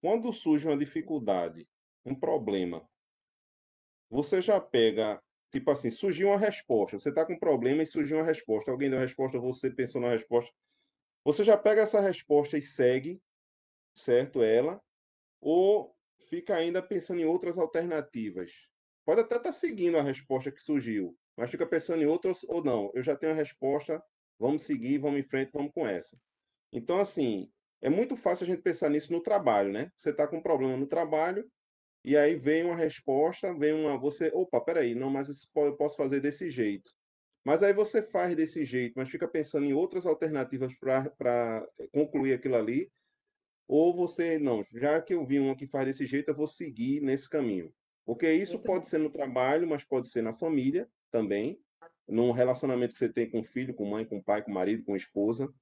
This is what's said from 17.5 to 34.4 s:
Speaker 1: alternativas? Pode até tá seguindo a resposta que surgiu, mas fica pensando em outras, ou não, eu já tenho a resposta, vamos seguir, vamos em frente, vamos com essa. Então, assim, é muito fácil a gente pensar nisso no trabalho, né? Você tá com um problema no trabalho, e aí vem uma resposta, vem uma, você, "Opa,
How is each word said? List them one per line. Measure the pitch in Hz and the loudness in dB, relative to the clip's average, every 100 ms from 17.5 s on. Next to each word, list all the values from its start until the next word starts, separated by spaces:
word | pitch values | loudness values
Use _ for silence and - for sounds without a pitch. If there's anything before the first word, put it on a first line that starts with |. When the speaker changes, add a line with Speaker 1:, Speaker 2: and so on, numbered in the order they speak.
| 165 | -2
Speaker 1:
alternativas? | 160 165 175 160 143 120 110 92 87 - _ _ _ _ - | -2 -2 -2 -4 -4 -6 -6 -6 -10 -12 _ _ _ _ 0
Pode | 185 | 2
até | 226 240 | 2 -2
tá | 247 | -4
seguindo | - 339 220 175 165 | -4 -6 0 2 2
a | |
resposta | 143 131 - 131 131 | 0 -4 -4 -4 -4
que | 135 | -12
surgiu, | - 147 117 110 87 - _ - | -4 -2 -2 -4 -4 -10 _ -8
mas | 120 | -6
fica | 147 170 | -4 -2
pensando | 165 160 165 | -2 -2 0
em | 147 | 2
outras, | 170 190 180 - | 0 -2 -6 -4
ou | 170 | -4
não, | 147 117 101 | 0 0 -2
eu | 120 | -4
já | 127 143 | -2 -2
tenho | 160 | -2
a | 160 | -2
resposta, | 147 - 135 143 147 160 - _ _ _ | -4 -2 -2 -2 -2 -8 -8 _ _ _
vamos | 117 151 | -2 -2
seguir, | 156 139 117 139 | -2 -6 -2 -2
vamos | 143 143 | 0 -2
em | |
frente, | 139 135 135 | -2 -4 -4
vamos | 147 147 | -4 -6
com | - 135 | -4 -4
essa. | 92 - - _ _ _ _ _ | -4 -8 -20 _ _ _ _ _
Então, | 120 117 175 | -12 -2 0
assim, | 196 - 135 101 95 _ _ _ | 0 0 -2 -2 -6 _ _ _
é | 131 | 0
muito | 160 247 247 | 0 0 -2
fácil | - 180 175 | -2 -2 -2
a | |
gente | 180 | -2
pensar | - 170 160 | -2 0 0
nisso | 147 151 | 0 0
no | 170 | -4
trabalho, | 170 202 151 107 101 | 0 2 4 4 2
né? | 101 151 _ | -2 -6 _
Você | - | -6
tá | 147 151 | 0 0
com | 160 | 0
um | |
problema | 175 156 131 131 | 0 2 2 -2
no | 139 | -2
trabalho, | 165 165 156 165 190 247 _ _ _ _ _ | -2 0 0 0 -2 -8 _ _ _ _ _
e | - 143 | 2 4
aí | 147 165 | 6 4
vem | 127 156 170 | 2 2 2
uma | 170 | 0
resposta, | 160 - - 131 160 185 196 170 | -2 -2 -2 2 2 0 -6 0
vem | 147 | 0
uma, | 156 151 135 | 2 0 0
você, | 135 147 165 | -2 -2 -2
"Opa, | 165 | 0